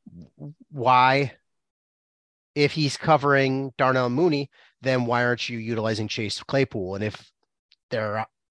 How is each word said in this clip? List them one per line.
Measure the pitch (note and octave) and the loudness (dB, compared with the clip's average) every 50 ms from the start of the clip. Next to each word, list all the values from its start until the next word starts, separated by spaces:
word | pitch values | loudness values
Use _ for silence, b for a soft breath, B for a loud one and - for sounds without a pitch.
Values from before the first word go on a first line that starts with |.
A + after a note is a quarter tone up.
| - - - F2 - - _ - D3 D3 D#3 - _ _ | -20 -20 -20 -20 -20 -20 _ -18 -18 -18 -18 -20 _ _
Why, | D3+ C#3 A2+ B2 B2+ B2+ B2+ C3 C3+ C#3 C#3+ A#2 - _ _ _ _ _ _ _ _ _ _ _ _ _ _ _ _ _ _ _ _ _ _ _ - | -8 -2 2 4 6 6 6 6 4 2 0 -2 -6 _ _ _ _ _ _ _ _ _ _ _ _ _ _ _ _ _ _ _ _ _ _ _ 0
if | D3 D3 C#3 | 0 2 2
he's | - D#3+ D3+ C3+ - | 2 0 -2 -2 -2
covering | - - E3 D#3 C#3 C3+ C#3+ C#3 C3+ C3+ C3 C3 C3+ C3+ C3 - | -2 2 2 4 4 4 4 4 4 2 2 0 -2 -4 -6 -2
Darnell | - C3+ C3 C3 C3 B2+ A#2+ | 0 2 2 2 2 0 0
Mooney, | B2 C#3 F3+ F3 D3+ C#3 C#3 b b b b b b _ | 0 2 2 2 0 -2 -4 b b b b b b _
then | B2+ C3 C3 B2+ B2 | -2 -2 0 0 0
why | A#2 A#2+ A#2+ B2 | 0 0 0 0
aren't | B2 B2 A#2 - - | 0 -2 -2 -4 -8
you | A#2+ A2+ | -8 -8
utilizing | A2 A2+ A#2 A2 G#2+ A2+ A2+ G#2+ A2 G#2 | -6 -6 -4 -2 -2 -2 -2 -2 -4 -6
Chase | - - A2 G2+ - - | -6 -6 -6 -6 -8 -10
Claypool? | - - - C3+ C3+ - - A2 F#2 F#2 G2 | -6 -2 0 0 0 0 -4 -6 -8 -6 -6
And | G2 G#2+ | -6 -6
if | G#2+ - - - _ _ _ _ _ _ _ _ _ _ _ _ - | -6 -6 -10 -16 _ _ _ _ _ _ _ _ _ _ _ _ -8
they're, | B2+ A2 G#2+ G#2 G#2 A2 - - _ _ _ _ | -6 -4 -4 -4 -4 -6 -6 -8 _ _ _ _